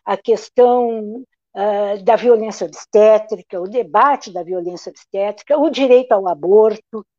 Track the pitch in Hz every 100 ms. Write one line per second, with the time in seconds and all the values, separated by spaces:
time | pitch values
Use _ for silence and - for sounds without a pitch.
0 | - 196 - 208 - - 247 247 240 226
1 | 208 233 262 _ _ 196 208 202 202 202
2 | 190 220 240 226 220 - 170 - - 208
3 | 214 214 214 202 - 185 185 240 180 202
4 | 277 285 226 180 170 185 170 175 - -
5 | _ 196 202 208 - 294 311 247 269 247
6 | 254 208 190 160 170 208 220 208 _ 147
7 | -